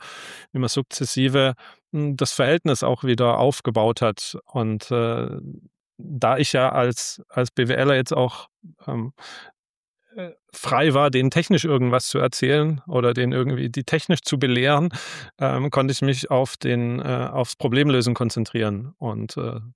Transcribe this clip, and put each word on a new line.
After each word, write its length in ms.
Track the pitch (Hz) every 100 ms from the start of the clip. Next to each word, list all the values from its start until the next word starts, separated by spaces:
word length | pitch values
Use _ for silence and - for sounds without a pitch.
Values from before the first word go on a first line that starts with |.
| - - - - -
wie 80 | 135
man 80 | 127
sukzessive, 840 | - 135 - 131 - 131 135 135 120 - - _
hm, 240 | 151 147 135
das 160 | 135
Verhältnis 500 | - 131 170 160 127
auch 200 | 127 127
wieder 340 | 135 117 123 110
aufgebaut 640 | 127 - - 113 110 117
hat. 360 | 117 104 - - -
Und, 440 | 131 110 107 -
äh, 380 | 120 117 117 - - - - - _ _ -
da 400 | - 139 113 127
ich 160 | 147
ja 180 | 135 127
als, 500 | 135 123 120 - - -
als 220 | - 123
B 160 | - 120
W 80 | 131
Ler 200 | 135 135
jetzt 180 | 131
auch, 340 | 151 127 - - _ 175 - -
ähm, 260 | 127 117 - - - - _ _ _ _ _ _ 214
äh, 160 | 175 - _
frei 440 | - - 131 156 139
war, 160 | 147
denen 180 | 127 131
technisch 360 | 165 170 170 165
irgendwas 420 | 139 123 127 -
zu 100 | 139
erzählen 640 | 131 - 131 147 151 151 -
oder 260 | 143 120
denen 200 | 120 123
irgendwie 360 | 127 127 127 131
die 140 | 120
technisch 380 | 131 160 - 170
zu 160 | - 143
belehren, 500 | 123 123 131 147 175 - - - - -
ähm, 320 | 135 131 139
konnte 220 | 135 135
ich 100 | 135
mich 300 | 135 131 -
auf 260 | 131 135 -
den, 420 | 131 120 120 123
äh, 300 | 135 127 127
aufs 240 | 131 123 -
Problemlösen 600 | - 123 147 131 117 120
konzentrieren. 800 | 117 117 110 120 107 101 127 -
Und, 400 | 123 107 110 -
äh, 220 | 127 120 113